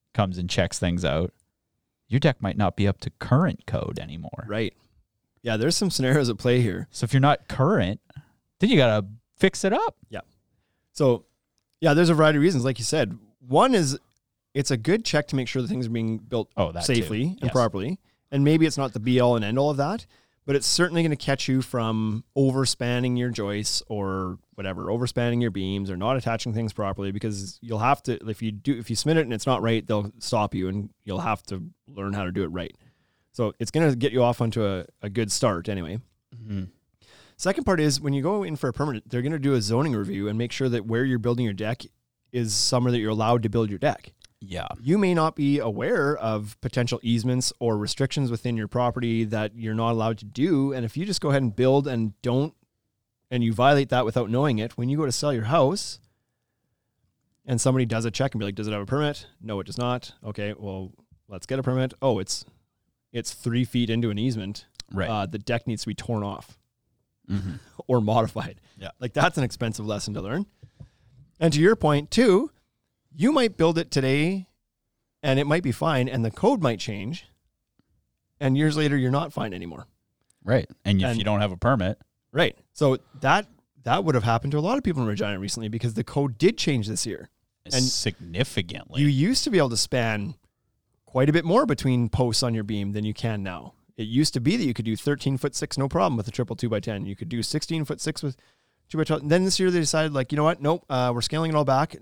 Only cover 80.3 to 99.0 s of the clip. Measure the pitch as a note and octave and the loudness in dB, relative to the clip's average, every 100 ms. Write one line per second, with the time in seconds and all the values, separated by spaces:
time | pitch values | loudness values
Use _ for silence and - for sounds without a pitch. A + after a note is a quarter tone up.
80.3 | _ - B2+ - - - G2 B2 A2+ G2+ | _ 0 0 0 -4 0 2 2 0 0
81.3 | G#2 G#2 F#2 A#2+ C3 F#2+ - _ _ _ | 0 0 0 0 2 0 -4 _ _ _
82.3 | C#3 E3+ - _ - C#3+ C3 _ C3+ C3+ | 0 0 -2 _ 0 2 2 _ -4 2
83.3 | F3+ G#3 _ _ _ B2 D#3 E3+ B2+ A2 | 2 0 _ _ _ -2 0 2 2 2
84.3 | A#2 C#3 D3 E3 C4+ A#3+ D3+ A#2 G#2 - | 0 0 -2 0 -2 -2 -2 -2 -2 -4
85.3 | G2 G3 - G#2+ A2+ A#2+ A2+ A#2+ C#3+ C#3+ | -4 -6 -6 -6 -4 -4 -4 -4 -2 -2
86.3 | A#2 F3+ A3+ - C3 G#2 G#2+ A#2 F2+ - | 2 2 2 0 -2 -2 -6 -6 -8 -14
87.3 | _ _ _ - C3 B2+ - A2 - E2+ | _ _ _ -6 -2 0 -2 -4 -6 -6
88.3 | E2+ C3 - F2 G2 - - D3 C3+ F3 | -4 -2 2 2 2 -4 2 4 4 4
89.3 | C4 D4+ F#3+ C#3 A2+ - B2+ A2+ G#2+ G2+ | 2 2 4 4 2 0 0 0 0 -4
90.3 | - _ _ _ _ _ _ _ B2+ C#3+ | -10 _ _ _ _ _ _ _ 2 4
91.3 | D#3 E3 G#3+ C#4 C#3 C3+ B2 A#2 - B2 | 4 4 4 4 2 2 2 2 2 0
92.3 | A2 B2 A2+ G#2 G#2 G2+ G#2 G#2+ G#2 A#2 | 2 0 -2 -2 -4 -4 -4 -4 -4 -4
93.3 | G#2+ G2 F2 B1 - _ - A2 A#2+ D3+ | -4 -6 -10 -14 -20 _ -10 -2 0 2
94.3 | C3+ A#2+ A#3 D3+ A#2 A2 G#2+ - D3 C3+ | 0 0 0 0 -2 -4 -2 -2 -2 -2
95.3 | C3+ C#3+ - D3+ - C3+ E3+ F#3 A#2+ G#2 | -2 -2 -6 -6 -4 -2 0 0 0 -4
96.3 | - B2 A#2+ A#2+ G#2+ A2+ G2+ G2 G2 E3 | -4 -6 -4 -4 -4 -4 -6 -8 -10 -8
97.3 | A#2+ G#2+ D3+ - E3 D3 - D#3 D#3 C#3+ | -6 -4 -4 -4 -4 -4 -6 -6 -6 -8
98.3 | - _ _ _ _ _ D#3 | -8 _ _ _ _ _ -2